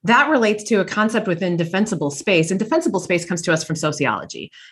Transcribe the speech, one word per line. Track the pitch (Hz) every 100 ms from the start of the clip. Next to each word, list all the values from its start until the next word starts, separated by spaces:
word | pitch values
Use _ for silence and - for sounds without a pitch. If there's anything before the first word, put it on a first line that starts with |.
that | 170 240 294
relates | 294 220 214
to | - 208
a |
concept | 185 - 220 226 202
within | 170 185 170
defensible | 165 190 214 165 143
space. | 143 - 180 160
And | 190
defensible | 214 330 330 190
space | - 175
comes | 170 175
to | 175
us | 160
from | - 156
sociology. | 156 139 131 98 71 65 78 - -